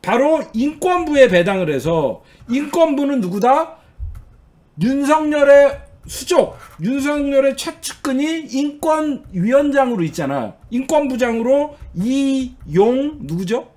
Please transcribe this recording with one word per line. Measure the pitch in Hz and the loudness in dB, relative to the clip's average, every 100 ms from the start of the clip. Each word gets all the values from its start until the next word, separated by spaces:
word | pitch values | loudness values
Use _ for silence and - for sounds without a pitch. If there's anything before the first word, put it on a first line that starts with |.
바로 | - 233 285 320 - | 0 0 2 0 -2
인권부에 | 226 285 311 359 349 320 285 247 | -4 -4 -2 -2 -2 0 6 6
배당을 | 180 175 190 170 | 6 2 0 -2
해서, | 139 143 165 135 98 _ _ - | -2 -2 0 -2 -4 _ _ -6
인권부는 | 254 294 339 320 277 285 277 | -4 -2 2 2 2 0 -2
누구다? | 180 196 233 285 330 - _ - - - - _ _ _ _ - | -2 0 2 2 0 -10 _ -14 -14 -14 -20 _ _ _ _ -4
윤석열의 | 214 277 285 311 302 302 277 285 285 - - - | -2 0 2 2 2 2 6 8 6 0 -16 -20
수족, | - - 254 339 190 - - - | -16 -14 0 0 0 -6 -20 -8
윤석열의 | 175 277 277 294 277 277 269 - | -4 -2 -2 -2 0 2 2 -2
최측근이 | 330 320 - - 294 262 302 330 302 | -10 -10 -14 -8 -4 -2 -2 -4 -6
인권위원장으로 | 262 294 294 320 311 311 262 - 185 202 269 285 277 254 226 | -4 -4 -4 -2 0 -2 -6 -8 -4 2 2 2 0 0 0
있잖아. | 160 - 139 139 117 - - | -4 -4 -4 -4 -6 -12 -8
인권부장으로 | 240 269 302 285 254 247 226 233 277 294 - - | -6 0 0 0 -2 -2 -2 2 0 0 -8 -12
이용, | 170 214 277 277 269 254 - - 160 214 254 285 302 | -6 -2 0 0 -2 -6 -12 -4 0 2 0 -4 -8
누구죠? | 143 170 190 240 - | -8 -6 -4 -6 -6